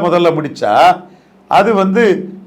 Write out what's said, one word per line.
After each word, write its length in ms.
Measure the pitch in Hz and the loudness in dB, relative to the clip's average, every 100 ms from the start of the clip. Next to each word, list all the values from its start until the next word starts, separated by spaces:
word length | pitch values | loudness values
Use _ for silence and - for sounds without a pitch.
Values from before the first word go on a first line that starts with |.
முதல்ல 260 | 175 175 170 | 2 0 0
முடிச்சா 720 | 156 147 - 107 113 165 - - - _ _ - | -2 -6 -6 -2 2 2 2 -6 -20 _ _ -2
அது 260 | 170 208 | 0 2
வந்து, 540 | 202 190 196 220 175 - - | 0 0 0 0 0 -6 -16